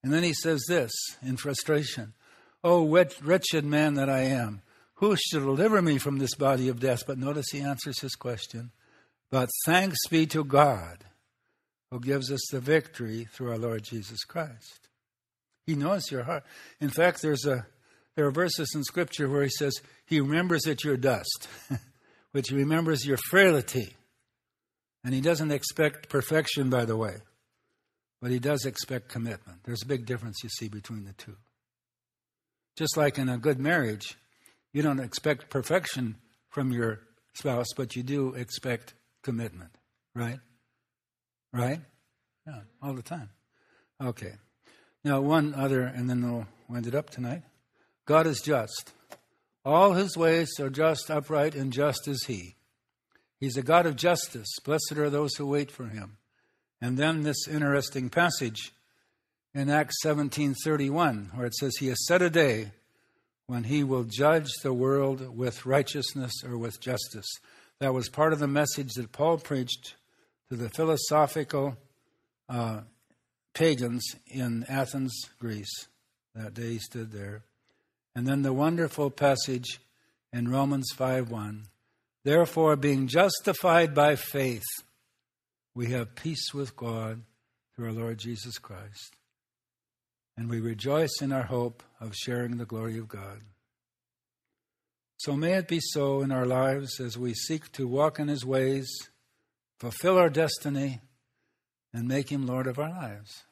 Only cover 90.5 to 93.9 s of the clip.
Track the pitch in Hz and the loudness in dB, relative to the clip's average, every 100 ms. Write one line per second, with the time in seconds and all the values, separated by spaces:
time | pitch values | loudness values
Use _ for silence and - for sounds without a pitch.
90.5 | 117 113 107 135 151 156 - 139 135 113 | -4 -4 -4 0 2 0 -2 -2 -2 -2
91.5 | 127 120 120 _ _ 113 104 - 120 120 | -2 -4 -6 _ _ -12 -10 -6 -4 -4
92.5 | 120 113 110 113 113 107 101 98 101 107 | -6 -8 -6 -6 -8 -10 -14 -14 -16 -20
93.5 | _ _ _ _ | _ _ _ _